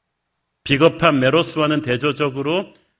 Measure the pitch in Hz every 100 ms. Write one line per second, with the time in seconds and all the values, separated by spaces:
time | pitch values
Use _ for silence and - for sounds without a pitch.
0 | _ _ _ _ _ _ - 139 160 -
1 | 170 143 127 156 165 156 151 151 123 123
2 | 147 139 147 131 139 175 202 _ _ _